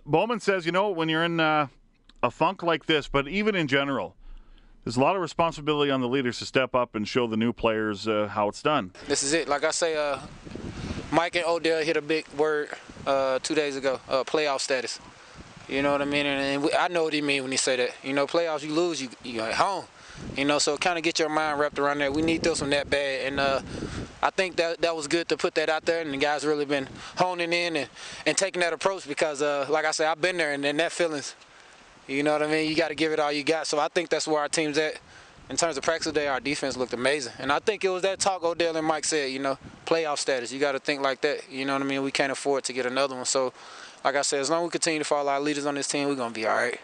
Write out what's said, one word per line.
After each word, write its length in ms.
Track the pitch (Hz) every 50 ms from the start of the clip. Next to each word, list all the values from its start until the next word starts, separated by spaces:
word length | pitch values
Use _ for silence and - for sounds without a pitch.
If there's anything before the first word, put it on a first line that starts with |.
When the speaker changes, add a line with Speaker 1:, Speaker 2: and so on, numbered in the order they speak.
| -
Speaker 1:
Bowman 340 | 147 147 160 208 226 240 202
says, 260 | - 202 196 185 160
you 60 | 170
know, 180 | 175 185 208 214
when 200 | 180 165 160 160
you're 140 | 160 160 170
in, 160 | 170 170 165
uh, 280 | 160 156 156 151 147 127 - - _ _ _ _ _ _ - - -
a 80 | 120
funk 320 | - - 156 175 196 - 175
like 220 | 170 165 147 -
this, 220 | - 160 143 123
but 200 | - - 139 135
even 280 | 143 185 202 208 220 202
in 120 | 180 156
general, 480 | 127 139 139 139 143 135 113 90 82 - - - - - - - - - - - - - - -
there's 140 | - 113
a 20 | 127
lot 160 | 135 160 190
of 60 | 196
responsibility 720 | 170 147 - - 170 165 - 156 147 151 151 147 147 143
on 100 | 135 131
the 60 | 127
leaders 320 | 120 131 143 123 120 107 -
to 60 | 107
step 280 | - - 135 131 123 -
up 220 | 123 123 - -
and 120 | 110 104
show 200 | - - 127 123
the 100 | 113 110
new 160 | 110 113 120 107
players, 540 | - - 113 110 110 110 107 104 95 104
uh, 200 | 110 107 107 107 101
how 160 | 98 107 104
it's 140 | 104 101 -
done. 320 | - 147 151 135 98 90 - - -
Speaker 2:
This 140 | 139 143 135
is 120 | 139 139 156
it. 140 | 165 135
Like 160 | 127 143 139 147
I 80 | 156
say, 240 | 147 - 175 165 156
uh, 220 | 151 147 143 139 135 147 - - - - - - - - - - - - - - - - -
Mike 240 | 147 160 170 180 -
and 100 | 175 165
Odell 380 | 165 170 165 151 160 165 160 151
hit 140 | 160 160
a 40 | 156
big 260 | 147 147 160 156 - -
word, 400 | - 143 156 156 151 147 147 - - - - - - - -
uh, 340 | 139 139 135 135 131 131 127
two 140 | - - 156
days 220 | 151 147 143 135
ago, 240 | 135 127 135 127 120 - -
uh, 140 | 135 131 120
playoff 380 | - - 160 151 147 135 127
status. 380 | - - 139 127 117 - - - - - - - - - - - - - - - -
You 140 | - 135 135
know 100 | 143 143
what 100 | 143 143
I 40 | 143
mean? 200 | 143 143 147 143
And, 160 | 143 139 139
and 220 | 139 139 139 143 139
we, 100 | 156 -
I 140 | 135 160
know 160 | 180 175 170 160
what 100 | 156 147
he 80 | 147
mean 220 | 147 143 139 139 127
when 80 | 131
he 60 | 135
say 180 | 120 - 139 131
that. 160 | 123 123 - - - -
You 100 | 135 139
know, 120 | 143 143
playoffs, 380 | - - 170 170 165 156 143 151
you 100 | 156 151
lose, 280 | 160 180 175 160 135
you, 80 | 135 117 - - -
you 180 | 117 117 113
at 120 | 110 113 -
home. 300 | 101 165 196 190 165 - - - - - - - - - - -
You 100 | 135 139
know, 140 | 143 147 143
so 180 | - 151 147
kinda 240 | - - 185 175 165
get 180 | 156 170 - -
your 100 | 160 151
mind 300 | 156 156 156 156 147 143
wrapped 200 | 147 147 - 143
around 200 | 143 143 143 147
that. 140 | 143 139 139
We 80 | 156
need 220 | 160 165 165 160 -
Thilson 260 | 170 156 - 151 139
that 180 | 143 143 135 -
bad, 380 | 143 143 143 139 135 127 120
and, 120 | 135 139 139
uh, 220 | 139 139 135 127 - - - - - - - - - - - -
I 80 | - 147
think 260 | - - 190 180 147
that, 260 | - 165 165 170 -
that 140 | 170 170 165
was 120 | 160 143
good 200 | 143 165 170 165 -
to 80 | 156
put 180 | 135 - 180 -
that 140 | 160 156 156
out 160 | 156 160 -
there, 160 | 170 165 165
and 120 | 165 147 135
the 40 |
guys 280 | 139 147 147 151 143 139
really 200 | 151 151 147 147
been 220 | 135 147 139 135 123 - - - - -
honing 340 | - 180 185 180 175 170 165
in 240 | 170 170 175 170 160
and, 140 | 147 127 - - - - - - - -
and 120 | 156 151
taking 240 | - 196 190 - 180
that 120 | 175 170 160
approach 340 | 143 - 196 190 175 131
because, 340 | 139 143 - 170 156 147 131
uh, 240 | 147 147 143 143 135 139
like 160 | 156 156 151
I 60 | 156
said, 160 | 156 - 156
I've 140 | 156 165 156
been 160 | 170 185 185
there, 160 | 175 160 147 143
and, 100 | 139 143
and 140 | 143 147 156
that 120 | 170 160
feeling's, 440 | - - 175 165 156 139 - - - - - - - - - - - - - - - - -
you 160 | - 135 139 147
know 100 | 151 151
what 80 | 147
I 60 | 151
mean? 220 | 151 156 156 156 156
You 60 | 156
gotta 200 | 165 165 151 151
give 160 | 147 160 156
it 80 | 156 156
all 120 | 147 147
you 120 | 147 147 139
got. 240 | 147 160 160 143
So 120 | - 160 147
I 80 | 151
think 220 | 170 - 180 170 -
that's 180 | 160 151 -
where 120 | 156 156 147
our 100 | 147 143
team's 280 | - 170 156 151 139
at. 220 | 151 156 151 - - - - - - - - - - - -
In 80 | 131
terms 200 | - 170 165 143
of 60 | 135 -
practice 220 | 170 160 160 -
today, 220 | 160 143 151 147
our 120 | 143 131 123
defense 380 | 117 139 147 - 139 135 117
looked 160 | 127 127 113 120
amazing. 400 | 117 127 131 147 151 127 113 -
And 140 | - 131 135
I 80 | 147 165
think 240 | - 220 208 180 190
it 60 | 190
was 120 | 185 180 170
that 140 | 190 190 185
talk 260 | - 202 185 180 160
Odell 320 | 170 170 156 170 165 160
and 100 | 160 156
Mike 160 | 160 156 151 147
said, 260 | - 160 151 139 131
you 80 | 131 131
know, 180 | 139 135 139 - - - - - -
playoff 320 | - 165 165 160 151 143
status. 360 | - - - 135 123 120 117 127
You 60 | 135
gotta 200 | 143 143 135 131
think 220 | - 151 147 135
like 180 | 139 135 131 -
that, 300 | - 147 131 - - -
you 140 | 135 131 135
know 80 | 139 139
what 80 | 135
I 40 | 139
mean? 160 | 139 139 135
We 100 | 135 139
can't 200 | - - 143 135
afford 320 | 127 - - 143 139 131 -
to 100 | - 120
get 120 | 127 123
another 300 | 123 127 135 139 135 131
one. 100 | 127 123
So, 260 | - - 135 127 127 - - - - - - - - - - -
like 100 | 139 131
I 60 | 143
said, 180 | 135 - 147 139
as 100 | 135 139
long 140 | 165 170 175
as 40 |
we 40 | 165
continue 280 | 170 151 - 170 156 151
to 60 | 147
follow 240 | - 151 143 143 143
our 120 | 139 139
leaders 240 | 147 151 147 143 143
on 100 | 147 143
this 120 | 139 127
team, 200 | - - 143 139
we're 80 | 143 143
gonna 180 | 131 120 117 113
be 140 | 107 110
all 80 | 104 107
right. 240 | 113 120 123 - -